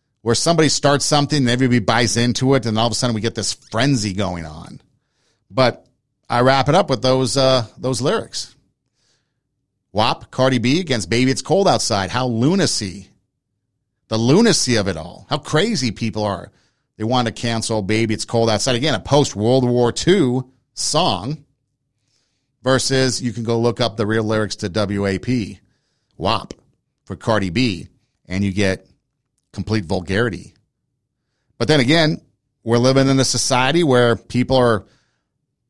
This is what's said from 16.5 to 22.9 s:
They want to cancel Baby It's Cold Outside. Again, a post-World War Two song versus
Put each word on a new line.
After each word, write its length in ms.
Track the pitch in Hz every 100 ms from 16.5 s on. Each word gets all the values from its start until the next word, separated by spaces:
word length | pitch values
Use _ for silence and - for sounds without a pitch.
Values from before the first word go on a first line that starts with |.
| _ _ _ _ -
They 60 |
want 240 | 110 127 117
to 60 |
cancel 480 | - 120 113 - 110
Baby 320 | 95 110 113
It's 100 | 107
Cold 260 | - 117 113
Outside. 260 | 104 - 120
Again, 180 | 151
a 60 | 110
post-World 680 | - 143 139 101 107 131 123
War 240 | 120 117
Two 600 | - - 196 131 123 127 _ _ -
song 720 | - 147 170 92 107 156 _ _ _ _ _ _ _ _ _ _ _ _
versus 600 | 127 131 -